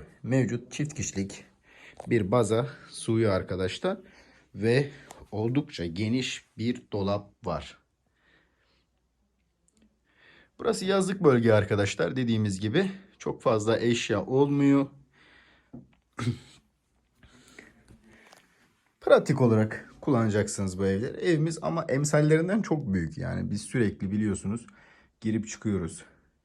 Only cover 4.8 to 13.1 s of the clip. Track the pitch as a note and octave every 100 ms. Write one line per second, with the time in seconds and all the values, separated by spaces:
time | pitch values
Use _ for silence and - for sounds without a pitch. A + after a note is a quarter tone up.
4.8 | C#3+ - - - - G2+ A#2 C3 D3+ -
5.8 | E2+ E2+ G#2+ B2+ B2+ - - - A2+ B2
6.8 | - G#2 G2 G2+ - _ F#2+ D2+ D2+ -
7.8 | _ _ _ _ _ _ _ _ _ _
8.8 | _ _ _ _ _ _ _ _ _ _
9.8 | _ _ _ _ _ - _ - - A3
10.8 | F#3 G3 F#3 G3 D#3 B2 A#2 G#2+ G2 G#2
11.8 | G2 - E2+ C3 A#2+ A2+ G#2+ F#2+ G#2 C#3+
12.8 | G3 - -